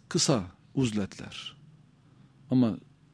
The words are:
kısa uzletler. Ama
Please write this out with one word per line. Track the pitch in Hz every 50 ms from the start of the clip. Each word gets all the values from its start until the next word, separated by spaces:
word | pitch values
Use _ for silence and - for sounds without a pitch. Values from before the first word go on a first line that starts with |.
| - _
kısa | - 175 - - 147 113 90 90 - - _ _ -
uzletler. | 139 131 117 107 104 98 - - - - - - - - - - - - - - - _ _ _ _ _ _ _ - - _ _ _ - -
Ama | 127 131 123 113 92 - - - _ _ _ _